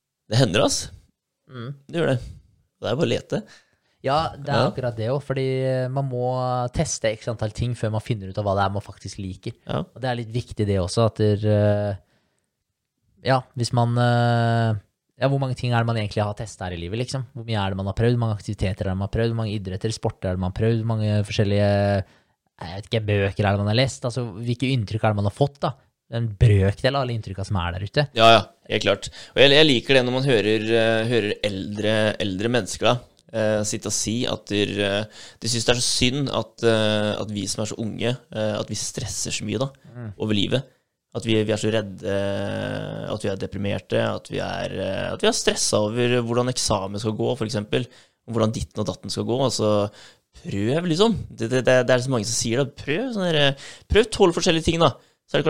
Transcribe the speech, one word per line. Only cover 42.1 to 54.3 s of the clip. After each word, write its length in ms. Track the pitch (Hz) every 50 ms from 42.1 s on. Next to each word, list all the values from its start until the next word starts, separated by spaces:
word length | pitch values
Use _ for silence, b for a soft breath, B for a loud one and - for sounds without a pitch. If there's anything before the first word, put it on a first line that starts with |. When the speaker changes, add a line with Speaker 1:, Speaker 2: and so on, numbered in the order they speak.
| 98 98 98 98 98 101 101 101 101 101 101 104 104 104 104 104 104 107 - -
Speaker 1:
at 120 | 107 104
vi 80 | - 101
er 60 | 98
deprimerte, 600 | 98 98 95 - 101 101 98 101 101 - - 117 113 113 110 101
at 120 | 101 - -
vi 80 | 104
er, 340 | 98 95 95 92 92 95 95 95 95
eh, 340 | 95 95 95 98 95 92 95
at 80 | -
vi 60 | -
er 40 | 214
stresset 420 | - - - 214 - - - - -
over 480 | 107 107 104 113 123 120 120 123 123
hvordan 280 | 117 117 117 123 123 127
eksamen 500 | 123 - - - 113 98 95 98 101 104
skal 140 | 113 107 110
gå, 220 | 107 117 120 123
for 80 | 123 113
eksempel, 420 | 98 - 104 104 - - 131 123 - b b b b b b b
og 60 | - 113
hvordan 160 | 117 110 113 117
ditten 260 | 127 - - - 107
og 60 | 104
datten 240 | 113 - - - 98
skal 140 | - 117 107
gå. 160 | 107 117 131
Altså, 480 | 139 120 - - 107 107 104 104 101 104 B B B B B B B B - - -
prøv, 420 | 175 - 98 104 117 143 170 175
liksom. 300 | 180 156 170 214 233 190 131 - - -
Det, 140 | - 117 117
det, 140 | 127 131 120
det, 220 | 131 127 127 120
det 20 | 120 131
er 40 | 123
så 100 | 120 135
mange 160 | 131 113 101
som 120 | 117 117
sier 260 | - - 120 113 131 143
det. 120 | 131 -
Prøv 380 | - - 143 147 196 262 269 226
sånn 180 | 202 180 175
der, 100 | 160 147 143 135
eh, 60 | 135 B B B B B B B
prøv 200 | - 202 247 -
tolv 220 | - - 202 175